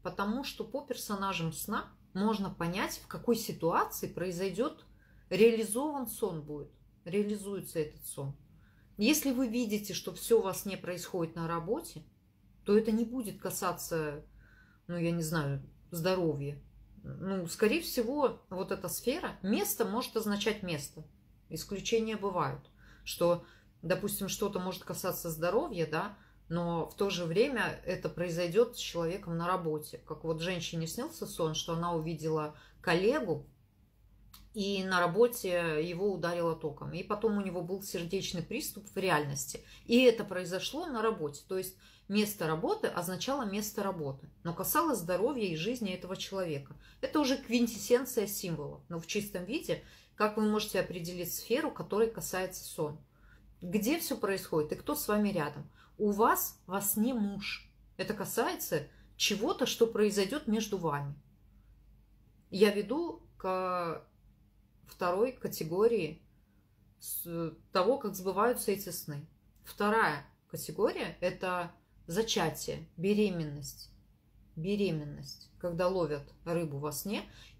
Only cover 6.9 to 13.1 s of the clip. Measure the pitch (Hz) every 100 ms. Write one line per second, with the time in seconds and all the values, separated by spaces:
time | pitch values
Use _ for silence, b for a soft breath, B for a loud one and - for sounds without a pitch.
6.9 | - - 196 208 208 190 196 - 165 151
7.9 | - - - 139 139 - b b b b
8.9 | - 214 302 277 247 262 233 233 208 -
9.9 | 170 - - - 233 190 180 202 185 -
10.9 | 175 - 185 165 170 165 170 165 262 339
11.9 | - - - _ _ - - - 208 220
12.9 | 220 233